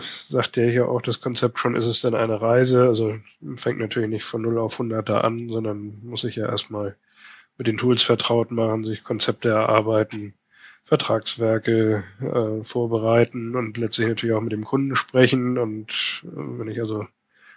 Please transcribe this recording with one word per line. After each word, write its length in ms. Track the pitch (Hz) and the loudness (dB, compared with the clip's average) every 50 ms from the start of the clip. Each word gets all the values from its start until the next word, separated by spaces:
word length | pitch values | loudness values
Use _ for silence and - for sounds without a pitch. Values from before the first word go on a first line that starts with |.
| - - - - - - | -6 -8 -8 -10 -6 -2
sagt 280 | 143 127 113 - - | 0 0 0 0 2
der 140 | 127 117 120 | 2 4 4
hier 180 | 117 123 120 - | 4 4 2 2
auch 120 | 123 120 | 0 -2
das 200 | - 123 117 - | -2 -2 -4 -2
Konzept 380 | - 135 117 - 127 120 - - | -2 -4 -2 0 0 0 0 2
schon, 160 | - 123 117 | 0 0 2
ist 120 | 113 113 | 2 0
es 160 | 117 113 - | 0 0 0
denn 120 | - 123 113 | 0 0 0
eine 260 | 113 113 113 110 104 | 0 0 0 0 0
Reise? 460 | 113 113 120 127 131 127 127 123 123 | 2 4 4 4 4 4 6 6 6
Also 300 | 127 113 110 113 107 107 107 - - _ _ - 143 131 | 4 4 2 0 -2 -4 -6 -12 -18 _ _ -14 -10 -6
fängt 240 | 120 - 123 - 98 | -4 -4 -2 -2 -4
natürlich 300 | 113 104 - 120 110 107 | -4 -4 -2 -2 -2 -2
nicht 140 | 113 104 - | -2 -4 -4
von 180 | - - 113 | -4 -4 -2
null 160 | 110 117 117 117 | -2 -2 0 0
auf 200 | 113 107 - - | 0 -2 -2 -4
hundert 300 | 123 117 113 110 107 - | -4 -4 -4 -4 -2 0
da 140 | 104 120 | 0 2
an, 260 | 123 117 117 117 117 117 | 2 0 -2 -4 -6 -6
sondern 520 | 113 113 110 107 104 104 104 104 104 104 110 | -4 -4 -4 -4 -6 -6 -8 -12 -14 -14 -14
muss 160 | 120 120 113 | -10 -6 -4
sich 160 | - 117 - | -4 -4 -4
ja 100 | 117 107 | -4 -4
erstmal 500 | 101 101 101 - - 110 104 104 98 - _ _ _ _ - - - - - - _ _ | -4 -2 -4 -4 -6 -6 -8 -6 -8 -10 _ _ _ _ -20 -20 -20 -20 -20 -20 _ _
mit 100 | - - | -6 -4
den 120 | 113 107 110 | -2 -2 0
Tools 240 | 123 127 120 117 | 2 2 4 4
vertraut 480 | - - 120 113 - - 117 117 113 113 | 4 4 2 2 2 2 2 2 0 0
machen, 340 | 123 113 113 110 110 113 110 | 0 0 0 0 0 -2 -2
sich 200 | 110 107 - - | -4 -6 -6 -6
Konzepte 440 | - 120 107 - - 107 - - 117 | -4 -2 0 0 0 0 0 0 2
erarbeiten, 840 | 107 107 110 117 110 110 107 110 113 107 107 - - 107 104 104 - _ _ _ _ - - - - _ - | 2 2 4 4 4 4 4 4 4 2 2 2 -2 -10 -10 -10 -14 _ _ _ _ -20 -20 -20 -20 _ -2
Vertragswerke, 1200 | - - - - - 113 110 - - - 117 113 110 113 107 - 117 113 113 110 110 110 104 98 - - - | 0 0 2 2 2 0 0 0 0 0 2 2 2 2 2 2 2 4 4 4 4 2 0 -2 -6 -10 -8
äh, 420 | 127 - - 123 110 107 110 110 | -6 -2 0 0 0 0 -2 -4
vorbereiten 960 | 110 - - 123 117 113 117 110 110 113 117 120 117 - - 123 113 117 123 | -4 -4 -2 -2 -2 0 0 0 2 6 6 6 6 4 2 -8 -6 -4 -4
und 220 | 127 117 110 104 117 | -4 -4 -4 -4 -4
letztlich 280 | 117 104 - - 113 | -4 0 0 0 2
natürlich 300 | 113 113 107 120 117 113 | 0 0 0 0 0 0
auch 60 | 107 | 0
mit 100 | 113 117 | 0 -2
dem 120 | 107 107 107 | -4 -4 -4
Kunden 320 | - - 135 139 135 131 | 0 0 0 0 2 0
sprechen. 600 | 131 - - - 127 127 123 135 127 123 123 123 123 | -2 -2 0 0 0 0 2 0 0 0 0 -2 -2
Und, 680 | 117 107 107 107 104 - - - - - - - - | -2 -4 -4 -8 -10 -8 -4 -2 -2 -2 -4 -6 -8
äh, 40 | - - | -12 -12
wenn 340 | - 147 135 120 120 113 110 | -10 -10 -8 -8 -8 -8 -6
ich 100 | 107 120 | -6 -6
also 280 | 113 107 110 107 104 - _ _ _ _ _ _ _ - - | -4 -4 -4 -6 -6 -10 _ _ _ _ _ _ _ -20 -20